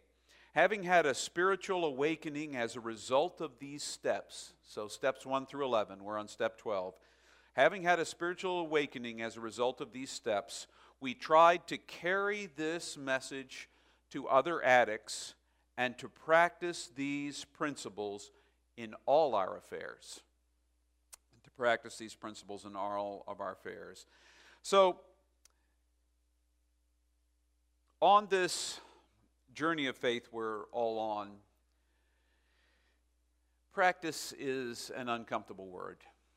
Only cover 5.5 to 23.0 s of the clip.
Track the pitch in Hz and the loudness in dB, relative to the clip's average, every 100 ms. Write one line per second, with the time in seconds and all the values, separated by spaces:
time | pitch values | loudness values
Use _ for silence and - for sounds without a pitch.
5.5 | 143 135 113 95 98 98 107 107 - 113 | -6 0 0 0 -6 -8 -8 -8 -4 -4
6.5 | - 117 98 92 - _ _ _ _ _ | -4 -4 -4 -4 -10 _ _ _ _ _
7.5 | - 147 196 175 170 160 - 170 175 185 | 4 4 4 2 2 0 -4 -6 -4 -4
8.5 | 180 165 151 143 127 120 113 113 113 113 | -4 0 0 0 -6 -10 -6 -8 -6 -10
9.5 | 104 123 123 135 127 131 - 117 101 - | -2 -2 -2 -10 -10 -12 -8 -2 -2 -2
10.5 | - - _ - _ 131 120 - 160 170 | -12 -16 _ -20 _ -8 -6 4 8 8
11.5 | 175 - 147 - - 170 196 202 208 196 | 6 -2 -10 -10 -6 -2 0 0 -4 -8
12.5 | 147 156 170 - 151 135 131 - 135 127 | -6 -4 -4 -6 -8 -2 -2 -2 -10 -10
13.5 | - - _ _ _ _ 151 - 135 165 | -14 -16 _ _ _ _ -10 4 4 4
14.5 | 165 131 127 110 107 - - - - _ | 2 8 8 8 2 -6 -12 -12 -16 _
15.5 | _ _ - 127 120 120 - - 165 170 | _ _ -4 -4 -4 -14 -12 4 6 6
16.5 | 170 175 165 - 123 139 143 143 139 - | 2 -6 -6 -10 -6 -4 -2 -4 -8 -14
17.5 | - 151 139 - 95 104 101 - _ _ | -4 -4 -4 -10 -6 -6 -6 -12 _ _
18.5 | _ _ - 113 107 - 143 151 107 95 | _ _ -14 -14 -8 4 4 6 2 0
19.5 | 92 - 87 64 58 - - - _ _ | -4 -10 -12 -10 -14 -18 -18 -20 _ _
20.5 | _ _ _ _ _ _ - _ _ - | _ _ _ _ _ _ -20 _ _ -20
21.5 | - 120 113 117 - 113 - 110 104 92 | 0 2 2 0 -12 -12 -10 -12 -12 -12
22.5 | 101 101 101 101 101 | -12 -10 -8 -4 -4